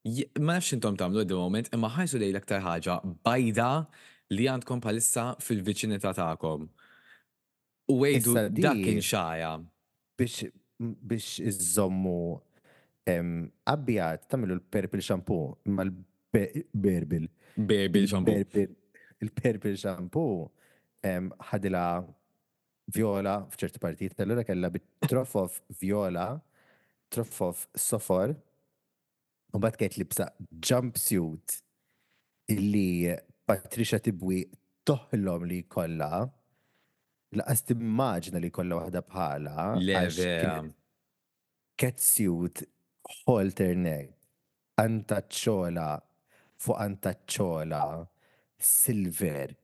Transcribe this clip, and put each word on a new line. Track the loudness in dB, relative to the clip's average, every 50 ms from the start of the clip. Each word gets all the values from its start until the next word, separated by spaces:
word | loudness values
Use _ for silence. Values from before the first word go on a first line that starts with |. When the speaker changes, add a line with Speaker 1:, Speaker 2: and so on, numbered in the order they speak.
Speaker 1:
Je-, | _ -4 -2 -2 -4 -4 _ 0
ma | 2 2 2
nafx | 2 0 0 -2
intom | 0 0 0 0
tagħmlu | 2 0 2 2 2
at | 2 2
the | 0
moment, | 0 2 2 0 0 -2 -2 0
imma | 0 0 0 0
ħajsu | -2 -2 0 0 0
lejn | 0 0 0
l-aktar | -2 -2 -2 -2 0 0
ħaġa | 0 -2 -2 0 -2 -2 -2 -2 -6 -8 -2 _
bajda | 2 4 4 4 4 4 2 2 2 2 0 -2 -6 -12 -20 -20 -20 -20 _ _ _ 0
li | 0 2 2
għandkom | 0 -2 -4 -4 -6 -2
bħalissa | -2 -2 0 2 2 2 2 2 -2 -2 -4 -6 -4
fil-viċinità | -2 -2 0 0 -2 -2 0 0 -2 -2 0 0 -2 0
tagħkom. | 0 -2 -2 -2 -2 -2 -2 -2 -2 -6 -10 _ _ -20 -20 -20 -20 _ -20 -20 _ _ _ _ _ _ _ _ _ _ _ _ _ _ 2
U | 4 4 6
għejdu | 6 4 4 4 4 4
Speaker 2:
Issa | 4 2 2
di | 2 4 4
Speaker 1:
dak | 4 4 4
kien | 2 2 2 2 0
xaja. | 0 0 0 0 0 -2 -2 -4 -4 -4 -6 -10 -16 _ _ _ _ _ _ _ _ _
Speaker 2:
biex, | -2 -2 -2 -2 -6 -8 -10 _ -18 _ _ _ _
biex | -6 -6 -6 -10 -6 -4 -4 -4 -4 -8 -8 -4 -2 -2
iżommu, | -2 0 -2 0 2 2 2 2 2 0 0 0 0 0 -2 -2 -4 -6 _ _ _ _ _ -20 -20 _ _ _ _ _ _
em, | 0 0 0 0 -2 -2 -4 -6 -8 _ _ _ 0
abjad, | 0 0 0 0 0 2 2 0 -2 -4 -4 _
tagħmlu | -2 -2 0 0 -2
l-purple | -4 -4 _ -2 -2 -2 0 -4 -4 0
shampoo, | 0 -2 -2 0 -2 -2 0 -2 -4 -6 _ _ -2
imma | 0 0 0
l-be-, | -2 -4 -6 -14 _ _ _ _ _ 2 2 2 2 -4 -8 -8 _ -4
berbil. | 2 2 4 4 2 0 0 -2 -2 -2 -6 _ _ _ -10 -4
Speaker 1:
Berbil | -2 2 2 4 4 4 4 4 4 4 4
shampoo. | 4 4 4 4 4 4
Speaker 2:
Il-berbil, | 0 2 2 2 2 2 -2 _ _ _ _ -20 -20 -20 -10 _
il-purple | -8 -6 -6 0 2 2 0 2 -2 -4 -4
shampoo, | -2 -4 -4 -4 -4 -8 -4 -2 0 0 0 0 -2 -4 -8 _ _ _ _ _ _ _ _ _ _ -4
em, | -2 -2 -2 -4 -6 -8 _ -8 -4
ħadila | -4 -2 0 0 0 0 0 0 -2 -2 -4 -8 -16 _ _ _ _ _ _ _ _ _ _ _ _ _ _
viola | -6 0 0 2 2 2 0 0 0 0 0 -2 -8
f'ċerti | -6 -6 -6 -6 -4 -4
partijiet, | -6 -6 -4 -4 -6 -6 -4 -2
allura | -2 0 0 0 0
kellha | 0 0 0 0 -2 -2
bit-, | -4 _ _ _ _ 0
trough | 2 2 2 0 0 0
of | 0 0 0 -4 -12 _ _ -12
viola, | -6 -2 0 0 2 0 0 0 -2 -2 -4 -4 -8 _ _ _ _ _ _ _ _ _ _ _ _ _ _
trough | -4 -4 -4 -4 -4 -2
of | -2 -2 -2 -4 -10 _ -6
sofor, | -4 -2 0 0 -2 2 2 4 4 4 2 -2 -4 _ _ _ _ _ _ _ _ _ _ _ _ _ _ _ _ _ _ _ _ _ _ -2
U | 0
mbagħad | 0 0 2
kienet | 2 -2 -2 0 -4
libsa | -4 -2 -2 -2 -2 -4 -6 _ -18 -16 -14 -6
jumpsuit | 0 2 2 2 2 0 -4 -2 0 2 2 2 2 0 -4 -8 _ -8 -8 -8 _ _ _ _ _ _ _ _ _ _ _ _ _ _ _ _ _ -2
illi | 0 2 2 4 4 4 4 4 2 2 2 0 0 -4 -8 _ _ _ _
Patricia | 0 0 0 0 -8 -4 -2 0 0 0 0
Tibwi | 0 -2 -2 -2 -2 0 0 0 -2 -6 -12 _ _ _ _ _ _
toħlom | 0 0 0 0 -2 -2 0 0 0 -2 -2 -4
li | -4 -4 -6 -6
jkollha. | _ -4 -4 -2 -2 -2 -4 -2 -2 0 -2 -2 -4 _ _ _ _ _ _ _ _ _ _ _ _ _ _ _ _ _ _ _ _ -6
Laqas | -6 -2 0 -2 -2 0
timmaġina | 0 -2 0 0 0 2 2 2 2 0 -2 -4 -4 -4 -4
li | -4 -4
jkollha | -4 -4 -2 -2 -2
waħda | -2 -4 -4 -4 -6 -6
bħalha, | -6 -4 -4 -2 -2 -2 -4 -6 -6 -4 -2 -2 0 0
Speaker 1:
Le, | 2 2 4 4
Speaker 2:
għax | 4 2 2 2
Speaker 1:
vera. | 0 0 0 2 0 0 0 -2
Speaker 2:
kienet | -4 -6 -10 -14 _ _ _ _ _ _ _ _ _ _ _ _ _ _ _ _ _ _ _ _ -2
catsuit | -2 -2 0 2 2 2 4 4 4 2 2 2 0 -2 -4 -8 -14 _ _ _ _ _ _ _ -18 -18 -18
halter | -2 2 4 4 4 4 0 0 0 0 2 2
neck, | 2 0 -2 -2 -4 -8 -12 -18 _ _ _ _ _ _ _ _ _ _ _ _
antaċċola | 2 2 2 0 -2 -2 -2 -4 -4 -4 _ -8 -2 0 0 0 0 0 -2 -2 -4 -4 -4 -4 -6 _ _ _ _ _ _ _ _ _ _ _ _
fuq | -4 -2 -2
antaċċola, | -2 -2 -4 -6 -4 -4 -4 -4 -4 _ -8 -2 0 0 0 0 -2 -2 -4 -2 -2 -2 -4 -4 -8 -10 -14 _ _ _ _ _ _ _ _ _ _
silver. | 2 2 4 4 2 2 2 0 0 -2 -2 -2 -2 -2 -2 -2 -6 -8 -10 _